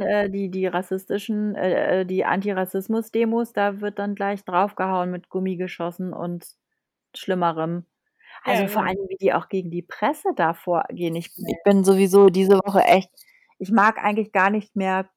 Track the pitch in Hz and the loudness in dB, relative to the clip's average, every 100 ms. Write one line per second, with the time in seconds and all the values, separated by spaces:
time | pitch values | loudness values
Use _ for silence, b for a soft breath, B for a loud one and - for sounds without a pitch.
0 | 190 208 202 196 196 185 185 170 190 190 | -2 0 -2 -4 -4 -4 -2 -2 -4 -6
1 | - 196 - 214 214 - 185 175 - 185 | -6 -6 -4 -4 -4 -2 -2 0 0 0
2 | 185 185 - 180 202 190 185 196 190 220 | -2 -2 -2 -2 -2 -4 -4 -6 -4 -6
3 | 226 226 226 226 233 - 202 202 208 202 | -4 -2 0 -2 -4 -2 -4 -4 -8 -6
4 | 202 202 196 202 - 180 196 - 190 185 | -6 -4 -4 -6 -2 0 0 -2 -2 -2
5 | 180 180 - 190 190 180 185 - 170 175 | -2 -6 -8 -6 -4 -4 -8 -8 -8 -6
6 | 185 - 175 175 - _ _ _ _ _ | -8 -8 -8 -10 -12 _ _ _ _ _
7 | _ - - 185 170 160 160 175 - _ | _ -10 -4 0 0 0 -4 -6 -10 _
8 | _ B B B - 202 196 214 - 190 | _ B B B -2 0 0 -2 -2 -4
9 | 190 190 190 - - 190 180 170 - - | -8 -2 0 0 -2 -6 -6 -8 -10 -4
10 | 220 320 403 302 165 170 - 170 - 170 | -4 -2 -4 -2 -2 -2 -2 -2 -2 -6
11 | 175 165 170 - 175 170 202 202 190 190 | -6 -6 -8 -10 -10 -2 4 4 6 6
12 | 196 196 196 180 190 196 202 190 - 185 | 6 8 8 8 6 4 4 2 4 4
13 | 196 b b b b - 185 214 208 220 | 2 b b b b -12 0 2 4 2
14 | 208 208 208 190 196 208 202 202 190 190 | -2 -2 0 2 2 0 -4 -4 -2 -2
15 | 190 | -4